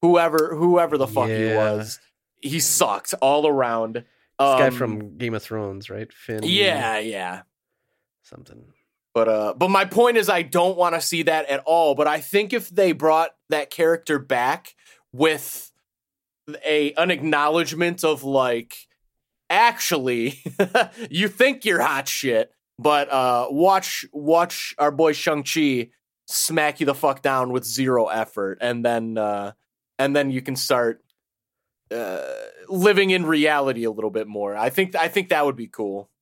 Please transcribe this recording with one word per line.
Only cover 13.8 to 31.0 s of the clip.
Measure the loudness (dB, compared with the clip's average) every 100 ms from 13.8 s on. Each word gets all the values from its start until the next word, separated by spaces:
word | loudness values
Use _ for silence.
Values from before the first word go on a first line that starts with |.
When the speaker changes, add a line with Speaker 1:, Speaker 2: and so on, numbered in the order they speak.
| 2 2 0 -4
Speaker 1:
back | 0 0 0 -2 -8 _ _ _ _
with | 0 0 0 -6 -14 -16 _ _ _ _ _ _ _ -20 -10
a, | -2 0 0
an | 0 0
acknowledgement | 0 0 0 2 0 -2 -2 -2 0
of, | 0 -2
like, | 0 0 2 -2 -6 -20 -20 _ _ _ _ _ _
actually, | 2 2 2 -2 -2 -2 -2 -2 -6 -14 -4
<laughs> | 0 0 -2 -6 -10
you | -4 -4
think | 2 2 2
you're | 0 0
hot | 0 -2 -4
shit, | -4 0 0 0 _ _ -2
but, | 2 2 2
uh, | 0 2 2 0
watch, | 2 4 4 0 -10 -10
watch | -8 2 2 2 -4 -12 -2
our | -2
boy | 2 2
Shang-Chi | 2 -2 -2 -2 0 0 0 -4 _ _ _ _
smack | -4 -2 0 0 0
you | -2
the |
fuck | 0 0 0
down | 0 0 0
with | -2
zero | -4 -4 0 2 2
effort, | 0 -4 -4 -6 -4
and | -4 0
then, | 0 0 -2 -4
uh, | -2 -4 -6 -14 _ _ _ _
and | 0 2
then | 0
you | -4
can | -6 -6
start, | -2 0 0 -2